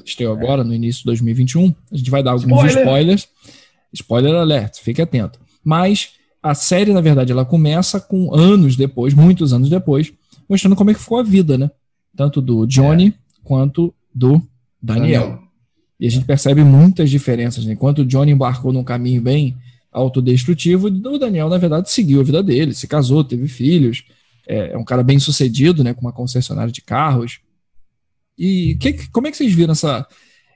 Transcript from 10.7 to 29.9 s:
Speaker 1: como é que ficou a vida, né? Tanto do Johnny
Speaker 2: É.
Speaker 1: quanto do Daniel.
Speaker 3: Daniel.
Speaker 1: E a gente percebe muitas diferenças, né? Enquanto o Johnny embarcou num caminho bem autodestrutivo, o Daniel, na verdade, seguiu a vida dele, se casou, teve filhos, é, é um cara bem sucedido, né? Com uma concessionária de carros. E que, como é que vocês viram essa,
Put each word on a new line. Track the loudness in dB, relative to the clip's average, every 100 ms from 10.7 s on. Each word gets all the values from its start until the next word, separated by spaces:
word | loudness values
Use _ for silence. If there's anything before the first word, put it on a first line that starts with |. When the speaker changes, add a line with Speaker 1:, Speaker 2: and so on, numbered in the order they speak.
| 2
Speaker 1:
como | 2
é |
que | 0
ficou | -2 -4
a |
vida, | 0 2 2 0
né? | -2 -6 _ _ _ -4
Tanto | -2 -2
do | -2 0 0
Johnny | 2 4 4 2
Speaker 2:
É. | 0 _ _
Speaker 1:
quanto | -4 -2 -2 -2 -4 -6 _
do | -2 2 2 0 _ _ _
Daniel. | -6 -2 0 0
Speaker 3:
Daniel. | -2 -8 _ _ _ _ _ -8
Speaker 1:
E | -4
a |
gente | -2 -2
percebe | -2 2 4
muitas | 6 8 6 4 0
diferenças, | 0 -2 -2 -4 -6
né? | -6
Enquanto | -4 -2 0
o |
Johnny | 0 2 2
embarcou | 2 0 -2 -4
num | -4
caminho | -4 -4 -2 -2
bem | 0 0 -2 -6 -16 _ _
autodestrutivo, | -4 -2 0 0 0 0 -2 0 0 0
o | -4 -6 -4
Daniel, | -4 -2 -2
na | 0
verdade, | 0 -2 -2
seguiu | -2 2 2
a |
vida | 2 0
dele, | 0 0 -2
se | -4 -4
casou, | -2 0 0
teve | 0 -4 -6
filhos, | -4 0 2 0 -4 -12 _ _ _ -10
é, | -8 -6
é | -8
um |
cara | -4 -2
bem | 2 2
sucedido, | 2 -2 -2 2 2 2
né? | 0
Com | -4
uma | -8
concessionária | -8 -6 -4 -4 -4 -6
de | -8
carros. | -6 -4 0 -2 -4 -10 _ _ _ _ -20 _ _ _ _ -6
E | -2 0 -2 -2
que, | -2 -4 -6
como | -4 -4
é |
que | -2
vocês | 0
viram | 2 2
essa, | 0 -2